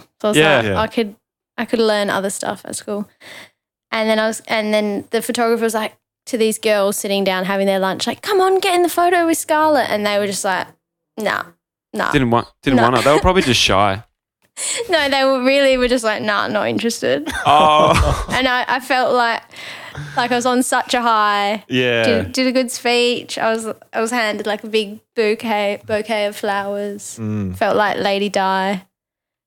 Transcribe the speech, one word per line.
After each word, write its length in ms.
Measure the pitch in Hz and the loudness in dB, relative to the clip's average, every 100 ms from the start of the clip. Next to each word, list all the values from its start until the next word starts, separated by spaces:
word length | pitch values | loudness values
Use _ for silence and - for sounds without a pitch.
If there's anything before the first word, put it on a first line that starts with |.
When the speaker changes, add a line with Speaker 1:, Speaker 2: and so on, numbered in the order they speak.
| - _ | -8 _
Speaker 1:
So 60 | 214 | 0
I 0 | |
was 80 | 180 | 4
Speaker 2:
Yeah. 180 | 156 139 | 4 4
Speaker 1:
like, 80 | 107 | 2
Speaker 3:
Yeah. 140 | 95 | 0
Speaker 1:
I 60 | 220 | -2
could, 300 | - 104 - _ _ _ - | -2 -4 -6 _ _ _ -10
I 60 | |
could 160 | 220 226 | -2 0
learn 280 | 220 208 202 | 2 2 0
other 200 | 196 190 | -2 -4
stuff 320 | - - 202 | -6 -8 -8
at 120 | - - | -10 -12
school. 320 | - 208 208 _ - - - _ _ _ _ | -8 -8 -8 _ -20 -20 -20 _ _ _ _
And 180 | 226 220 | -2 0
then 120 | 220 | 0
I 80 | 220 | 0
was, 120 | 220 - | -2 -4
and 260 | 220 214 | -2 0
then 360 | 214 208 202 - | 0 0 -4 -4
the 100 | 233 | -4
photographer 440 | 220 240 233 233 | -2 0 0 2
was 100 | 226 | 0
like, 220 | 220 214 - _ _ - | -2 -6 -10 _ _ -6
to 120 | 233 | 0
these 200 | 220 214 | 0 0
girls 360 | 214 208 196 208 | 0 2 2 0
sitting 280 | 214 196 | -2 0
down 200 | 190 185 185 | 0 0 -2
having 200 | 196 196 | 0 0
their 140 | 190 | 0
lunch, 260 | 190 185 - | 0 -2 -6
like, 160 | - | -6
"Come 180 | - 403 | -2 2
on, 200 | 370 381 | 4 2
get 140 | 392 349 | 2 2
in 60 | |
the 60 | 349 | 2
photo 380 | 339 349 359 330 | 2 2 2 2
with 100 | 330 | 0
Scarlett." 520 | - 302 311 285 220 | 0 2 4 2 2
And 160 | 208 208 | 0 0
they 100 | 202 | 0
were 100 | 202 | -2
just 160 | 190 | -2
like, 240 | 202 185 - - _ _ _ - | -2 -2 -6 -14 _ _ _ -6
"Nah, 240 | 208 - - _ _ _ _ | -4 -4 -6 _ _ _ _
nah." 200 | - 98 | -4 0
Speaker 2:
Didn't 180 | 143 123 | 0 2
want, 160 | 117 - _ | 0 0 _
didn't 140 | 143 127 | 0 4
Speaker 1:
No. 60 | |
Speaker 2:
want 140 | 113 127 | 4 4
it. 60 | |
They 80 | 123 | 4
were 60 | 156 | 4
probably 220 | 180 185 | 4 2
just 180 | 180 117 | 2 2
shy. 440 | - 98 101 98 - _ _ _ _ | 2 4 2 0 -8 _ _ _ _
Speaker 1:
<laughs> 340 | - - - 466 | -10 -8 -6 -2
No, 180 | 330 285 | 0 2
they 160 | 269 | 2
were 180 | 269 269 | 2 2
really 340 | 247 277 269 262 | 2 4 4 2
were 120 | 247 | 2
just 160 | 247 | 0
like, 180 | 220 214 | 0 -2
"Nah, 240 | 214 202 104 | -2 -2 -2
not 220 | - 113 | -2 -2
interested." 600 | - 226 - 120 139 302 - | -2 -2 -2 -2 -2 -4 -2
<laughs> 80 | 143 | 4
Speaker 2:
Oh. 800 | 147 156 151 - - 147 131 - | 6 6 6 4 4 2 -2 -4
Speaker 1:
And 160 | 208 262 | -2 0
I, 180 | 247 - | 0 -2
I 120 | 262 | -4
felt 320 | 254 262 247 | -2 0 2
like, 280 | 247 233 226 - - - - - - 147 - | 2 0 -2 -8 -18 -16 -16 -16 -14 -8 -2
like 140 | 240 | 0
I 60 | 240 | 0
was 100 | 247 | 0
on 160 | 247 | 0
such 320 | 262 254 - | 0 -2 0
a 60 | 247 | 0
high. 600 | 240 220 208 202 202 214 - | 2 2 2 2 0 -4 -2
Speaker 3:
Yeah. 360 | 127 123 117 | 0 2 2
Speaker 1:
Did, 280 | 110 95 90 | 2 0 -2
did 140 | - 262 | -2 0
a 60 | |
good 180 | 254 240 | 0 -2
speech. 640 | - 240 240 240 240 - - | -4 -2 0 0 -2 -6 -4
I 140 | 226 | -2
was, 140 | 226 220 - _ | -2 -6 -12 _
I 80 | - | -4
was 120 | 226 | -2
handed, 340 | 247 214 208 208 | -2 -2 -4 -4
like, 160 | 208 | -6
a 60 | 220 | -2
big 320 | 214 202 214 _ - | -4 -4 -8 _ -2
bouquet, 640 | 214 226 233 208 202 202 | 0 0 -2 -2 -2 -4
bouquet 420 | - 214 214 214 208 | -4 -4 -2 -2 -4
of 100 | 208 | -4
flowers. 840 | 214 202 202 202 202 202 - - | -4 -2 -4 -6 -6 -10 -14 -10
Speaker 3:
Mm. 380 | 110 107 95 92 | -6 -4 -4 -2
Speaker 1:
Felt 200 | 202 - | 0 2
like 200 | 208 - | 0 0
Lady 300 | 208 196 202 | -2 -2 -2
Di. 560 | 196 190 190 190 196 - _ _ _ _ _ | 0 0 0 -2 -4 -8 _ _ _ _ _